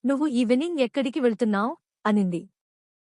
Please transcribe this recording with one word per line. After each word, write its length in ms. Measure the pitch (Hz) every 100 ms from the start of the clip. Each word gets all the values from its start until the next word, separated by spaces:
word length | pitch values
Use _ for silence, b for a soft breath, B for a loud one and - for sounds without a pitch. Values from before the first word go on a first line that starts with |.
| 247
నువ్వు 220 | 269 302
ఈవినింగ్ 520 | 240 226 254 339 330
ఎక్కడికి 400 | 240 285 262 311
వెళ్తున్నావ్?" 560 | 247 214 226 202 226 330 _ _ 214
అనింది. 440 | 208 185 170 - _ _ _ _ _ _